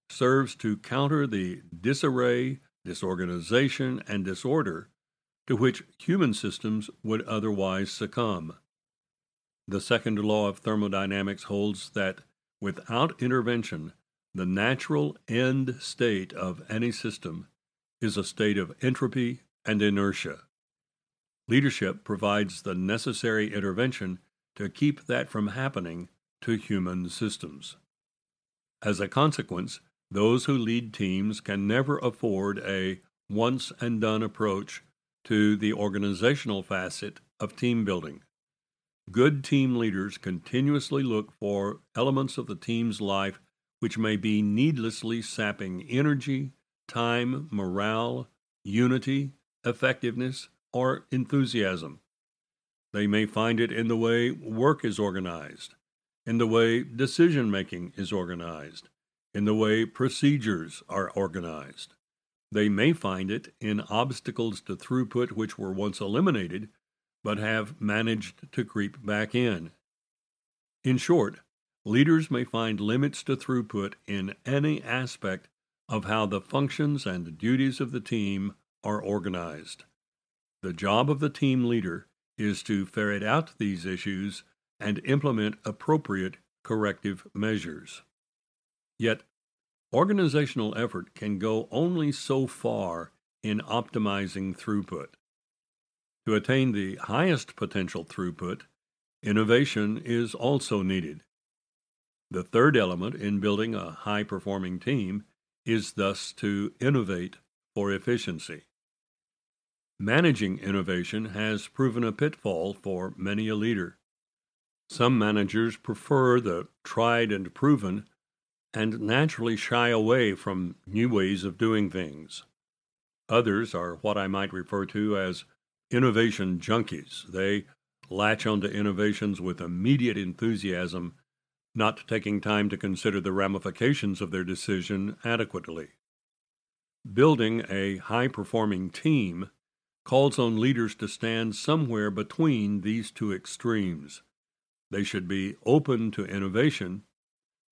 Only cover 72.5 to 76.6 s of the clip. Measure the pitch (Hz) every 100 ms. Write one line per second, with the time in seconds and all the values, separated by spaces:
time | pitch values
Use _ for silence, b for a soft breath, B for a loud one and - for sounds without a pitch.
72.5 | 113 113 107 104 123 143 143 - 131 -
73.5 | 127 107 107 98 - - 101 95 - -
74.5 | 139 151 143 113 123 127 - 98 92 -
75.5 | _ _ _ - 110 95 110 104 98 -
76.5 | 135